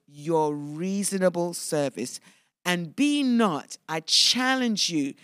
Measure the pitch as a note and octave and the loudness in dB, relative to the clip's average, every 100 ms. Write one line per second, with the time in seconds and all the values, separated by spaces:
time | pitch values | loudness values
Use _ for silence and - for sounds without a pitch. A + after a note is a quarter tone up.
0 | _ D3 D3 D#3+ D3+ D3 D3 D3+ F#3 G3 | _ -10 0 2 2 -2 -6 -6 -2 -2
1 | G3 G3 F#3 F3 F3 E3+ - D#3 C#3 F#2 | -2 2 2 2 -2 -4 -4 -2 -2 -4
2 | - - - _ _ _ F3+ F3 E3 - | -8 -10 -18 _ _ _ -2 0 -2 0
3 | D4 D4 C4+ A#3 G#3+ C#3+ - - - E3 | 0 2 2 4 2 0 -6 -14 -8 -8
4 | - - - A#3+ B3+ C4 B3 G3+ - D#3+ | 0 2 4 2 0 2 0 0 0 0
5 | C#3 - | -2 -6